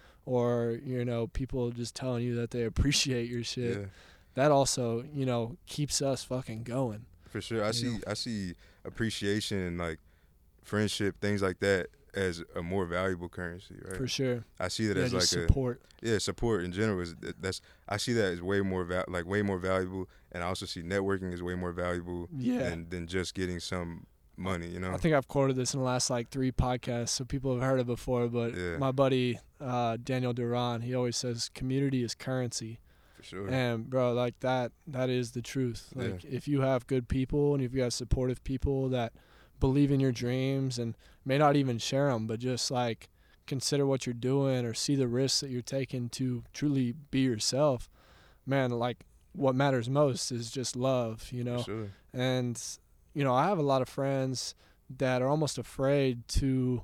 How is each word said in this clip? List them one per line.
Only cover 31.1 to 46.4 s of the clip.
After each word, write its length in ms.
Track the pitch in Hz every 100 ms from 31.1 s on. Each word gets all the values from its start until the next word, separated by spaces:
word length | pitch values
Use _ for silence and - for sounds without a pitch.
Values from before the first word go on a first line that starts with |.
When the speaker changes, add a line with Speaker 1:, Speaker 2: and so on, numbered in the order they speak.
| 117
Speaker 1:
says, 320 | 123 117 -
"Community 500 | - 131 135 139 131
is 120 | 113 -
currency." 640 | - 131 123 - 113 113 - - - -
Speaker 2:
For 80 |
sure. 240 | - 92 101
Speaker 1:
And, 400 | 131 123 117 120
bro, 240 | 131 123
like, 260 | 120 123 -
that, 300 | 127 127 120 - -
that 220 | 131 127
is 220 | 127 117
the 100 | 123
truth. 500 | 113 135 127 113 - 131
Speaker 2:
Yeah. 80 |
Speaker 1:
Like, 220 | 98 92 147
if 220 | 123 -
you 140 | 143
have 240 | 131 127 -
good 200 | 131 120
people 480 | 135 131 147 143 143
and 80 |
if 100 | 123
you 80 | 131
have 120 | 120
supportive 500 | - 120 - 127 123
people 460 | - 135 143 135 135
that 240 | 127 113 - - - - -
believe 280 | 135 139 139
in 120 | 139
your 100 | 135
dreams 640 | 117 120 131 131 135 135 123
and 200 | 117 113 - -
may 140 | 131 135
not 180 | 147 143
even 220 | 135 117
share 320 | - 135 143
'em, 180 | 117 110
but 140 | 113
just, 280 | 123 123 -
like, 380 | 127 120 110 - _ - _ -
consider 380 | 139 - 143 139
what 200 | 135 -
you're 80 |
doing 520 | 120 123 139 139 127 120
or 80 |
see 220 | 110 - 139
the 120 | 123
risks 320 | 123 135 -
that 100 | 143
you're 120 | 123
taking 480 | 117 135 131 127 120
to 340 | - 131 123